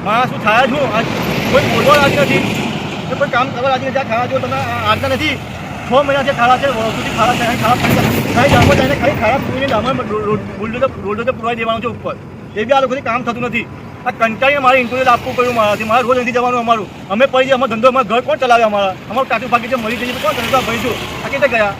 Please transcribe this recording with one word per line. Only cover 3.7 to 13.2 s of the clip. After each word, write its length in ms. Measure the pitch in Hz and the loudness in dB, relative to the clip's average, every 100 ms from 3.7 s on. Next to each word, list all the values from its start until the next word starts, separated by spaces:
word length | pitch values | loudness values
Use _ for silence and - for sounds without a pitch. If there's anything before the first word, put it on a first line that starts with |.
રાજી 160 | 254 262 | 0 -2
નથી. 140 | 269 | -4
આ 60 | - | -2
ખાડા 200 | 226 247 | -2 -2
જો 80 | 262 | -2
તમે 180 | 247 269 | -2 -4
આ-, 240 | 254 240 214 | -4 -2 0
આજના 260 | 214 262 262 | 0 0 0
નથી, 200 | 302 269 - - - - | -2 -4 -8 -10 -10 -10
છ 80 | - 247 285 | 0 2 4
મહિનાથી 280 | 277 277 - | 2 0 2
ખાડા 240 | 240 254 | 4 4
છે, 80 | 277 | 2
વર્ષોથી 400 | 233 220 214 - 240 | 0 -2 -2 -4 0
ખાડા 220 | 226 240 | 2 2
છે. 60 | |
ખાલી 180 | 240 233 | 0 0
ખાડા 500 | 226 247 - - - - - | 2 2 4 2 2 0 0
ખાલી 180 | 233 277 | 2 4
ડામર 240 | 247 240 277 | 6 6 4
જઈને 180 | 262 277 | 2 2
ખાલી 200 | 247 302 | 0 2
ખાડા 280 | 220 262 - | 0 0 -2
પૂરીને 220 | 254 269 | -4 0
ડામર 380 | 220 233 254 214 | 0 0 -2 -4
રો-, 140 | 214 208 | -4 -2
રો-, 180 | 208 202 - | -2 -4 -8
બુલડોઝર, 300 | 220 240 262 - | -6 -2 -2 -2
બુલડોઝર 360 | 190 208 240 | -6 -4 -4
પુરવાઈ 260 | - 226 233 | -4 -4 -4
દેવાનું 220 | 226 226 | -4 -4
છે 60 | 233 | -4
ઉપર. 260 | 214 180 143 - - - | -6 -8 -10 -14 -16 -10
એ 120 | 175 226 | -6 2
બી 100 | 269 | 2
આ 60 | |
લોકોથી 240 | 262 262 247 | 2 -2 -4
કામ 180 | 233 | -4